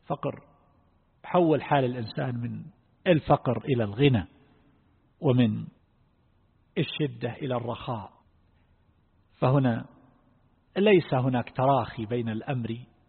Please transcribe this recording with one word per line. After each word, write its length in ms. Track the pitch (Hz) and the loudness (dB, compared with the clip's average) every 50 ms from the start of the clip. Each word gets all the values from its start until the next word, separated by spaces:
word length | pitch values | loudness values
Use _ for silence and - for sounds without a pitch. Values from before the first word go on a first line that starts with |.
| _ | _
فقر، 380 | - - - - 143 - - - _ _ _ _ _ _ _ _ _ _ _ _ _ _ _ - | -10 -8 -6 -6 -8 -8 -10 -16 _ _ _ _ _ _ _ _ _ _ _ _ _ _ _ -10
حول 400 | - - 180 175 160 156 131 - | -2 2 2 4 4 4 2 2
حال 220 | - 156 143 131 | 2 2 2 2
الإنسان 500 | 123 123 127 113 104 - - 139 131 123 | 2 -2 -4 -8 -8 -6 -6 -4 -4 -4
من 300 | 120 120 117 110 107 110 - - _ _ _ _ _ - 190 | -4 -6 -6 -8 -8 -12 -14 -18 _ _ _ _ _ 2 2
الفقر 500 | 175 147 - - 147 - - - 117 113 - | 2 4 4 2 2 2 2 0 -2 -2 0
إلى 180 | - 135 117 110 | -2 0 0 0
الغنى، 420 | 104 101 107 143 143 127 110 87 - _ _ _ _ _ _ _ _ _ _ _ _ _ _ _ _ _ - | -2 0 4 4 6 6 4 0 -2 _ _ _ _ _ _ _ _ _ _ _ _ _ _ _ _ _ -4
ومن 440 | - 147 123 127 123 110 107 110 110 - - _ _ _ _ _ _ _ _ _ _ _ _ _ _ _ _ _ _ _ - - | 0 2 4 4 4 2 2 -2 -6 -10 -14 _ _ _ _ _ _ _ _ _ _ _ _ _ _ _ _ _ _ _ -4 -4
الشدة 540 | 151 - - - 151 139 123 117 123 120 | -4 -4 -2 -4 -4 -4 -4 -6 -8 -8
إلى 240 | - - 156 135 123 | -8 -8 -6 -4 -4
الرخاء، 560 | 120 113 117 117 - - - 123 110 98 - _ _ _ _ _ _ _ _ _ _ _ _ _ _ _ _ _ _ _ _ _ _ _ _ _ - | -4 -4 -6 -8 -8 -8 -8 -8 -8 -8 -12 _ _ _ _ _ _ _ _ _ _ _ _ _ _ _ _ _ _ _ _ _ _ _ _ _ -2
فهنا 460 | 156 127 131 143 131 127 113 113 - - - _ _ _ _ _ _ _ _ _ _ _ _ _ _ _ - 180 | 0 2 2 4 2 2 0 -2 -6 -12 -18 _ _ _ _ _ _ _ _ _ _ _ _ _ _ _ -4 0
ليس 360 | 196 214 208 180 139 - - | 4 6 6 4 4 2 -2
هناك 360 | 131 123 135 127 120 113 - | 0 0 0 0 -2 -2 -4
تراخي 560 | - - 127 135 139 131 110 - - - 110 | -4 0 2 2 4 2 2 -2 -6 -10 -8
بين 240 | 107 120 123 117 113 | -6 -4 -4 -4 -4
الأمر 480 | 110 110 - - 143 127 113 110 117 120 123 - _ _ _ | -6 -6 -6 -6 -6 -6 -4 -6 -8 -10 -12 -18 _ _ _